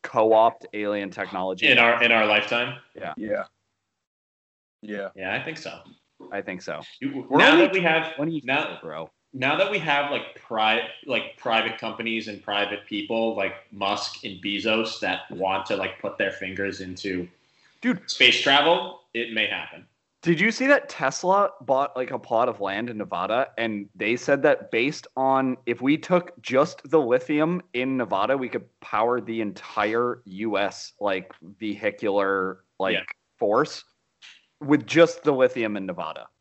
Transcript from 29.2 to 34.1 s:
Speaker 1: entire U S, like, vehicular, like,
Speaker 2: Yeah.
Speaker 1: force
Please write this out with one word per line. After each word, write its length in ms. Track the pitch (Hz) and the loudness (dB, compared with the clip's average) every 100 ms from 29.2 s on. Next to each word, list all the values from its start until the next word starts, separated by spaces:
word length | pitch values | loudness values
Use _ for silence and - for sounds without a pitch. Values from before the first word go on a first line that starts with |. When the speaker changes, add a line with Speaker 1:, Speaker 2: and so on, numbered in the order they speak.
| 107 113 | -2 -4
Speaker 1:
entire 800 | 107 95 - - 104 117 120 120 101 | -4 -6 -8 -2 0 0 0 -4 -12
U 320 | 92 110 98 | -6 -2 0
S, 360 | 101 - - _ | -2 -4 -18 _
like, 320 | 101 95 92 - | -2 -2 -6 -20
vehicular, 1200 | 82 101 110 104 107 101 110 101 98 98 95 92 _ _ | -20 -10 -8 -4 -4 -2 0 2 2 0 -2 -6 _ _
like, 160 | 95 92 | -2 -2
Speaker 2:
Yeah. 80 | - - _ _ | -4 -18 _ _
Speaker 1:
force 460 | 110 110 151 - - _ _ | 2 2 2 -4 -18 _ _